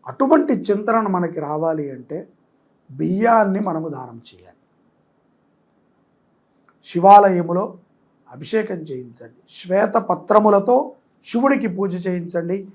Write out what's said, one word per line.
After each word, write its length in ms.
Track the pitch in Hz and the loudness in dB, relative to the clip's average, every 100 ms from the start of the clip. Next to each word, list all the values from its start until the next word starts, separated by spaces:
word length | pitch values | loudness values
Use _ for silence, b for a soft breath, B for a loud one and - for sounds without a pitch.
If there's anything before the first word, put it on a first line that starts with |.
| - | -16
అటువంటి 460 | - 269 311 - | -4 2 2 2
చింతన 480 | 240 - 202 214 226 | -4 -2 -2 0 -2
మనకి 380 | 208 185 170 156 | 0 -2 -4 -6
రావాలి 520 | 147 151 165 160 143 | -6 -4 -4 -4 -8
అంటే 360 | 127 120 156 - _ _ _ _ _ _ | -12 -14 -14 -14 _ _ _ _ _ _
బియ్యాన్ని 680 | 135 160 190 226 226 202 190 | -8 -4 0 2 2 2 0
మనము 280 | 214 160 160 | -4 -6 -8
దానం 280 | 135 127 117 | -10 -14 -18
చేయాలి. 420 | - 92 90 _ _ _ _ _ _ _ _ _ _ _ _ _ _ _ _ _ _ _ _ _ _ _ - | -20 -20 -20 _ _ _ _ _ _ _ _ _ _ _ _ _ _ _ _ _ _ _ _ _ _ _ -10
శివాలయములో 920 | 170 185 202 202 180 170 175 208 - _ _ _ _ _ | 2 8 8 8 2 -2 -4 -4 -10 _ _ _ _ _
అభిషేకం 440 | 127 - 220 208 185 | -20 -4 -4 -4 -8
చేయించండి, 580 | 156 131 123 120 113 _ _ | -10 -12 -14 -20 -20 _ _
శ్వేత 440 | - 180 185 220 | -20 -2 0 2
పత్రములతో 1000 | 233 196 175 - 214 214 202 196 247 302 - _ _ - | 0 -2 -6 2 4 6 2 4 0 0 -10 _ _ -6
శివుడికి 420 | 233 269 277 214 | 0 2 2 -2
పూజ 400 | 180 196 175 180 | -4 -6 -6 -6
చేయించండి. 600 | 180 170 175 170 196 190 | -6 -6 -6 -6 -8 -8